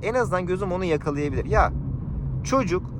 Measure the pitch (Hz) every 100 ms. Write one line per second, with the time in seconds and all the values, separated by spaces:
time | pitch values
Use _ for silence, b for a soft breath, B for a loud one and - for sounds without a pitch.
0 | 175 247 233 180 180 185 196 180 180 151
1 | 151 143 143 139 135 214 143 - - -
2 | - - - - - 269 196 175 - -